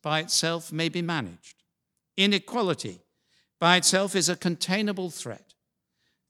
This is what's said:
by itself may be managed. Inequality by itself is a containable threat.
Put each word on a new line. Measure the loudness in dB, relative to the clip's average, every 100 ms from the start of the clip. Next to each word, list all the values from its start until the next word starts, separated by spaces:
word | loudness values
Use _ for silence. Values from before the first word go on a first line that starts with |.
by | -4 -4
itself | 0 0 0 -2 -6
may | -4 -4
be | -4
managed. | -4 -4 -6 -12 -20 -20 _ _ _ _ _ 2
Inequality | 2 2 -2 -2 -2 -2 -6 -12 _ _ _ _ _ _
by | 6 6
itself | 6 2 2
is | 0 0
a | 0
containable | -2 -2 -2 0 0 -2 -6
threat. | -8 -12 -12 _ _ _ _ _ _ _ _ _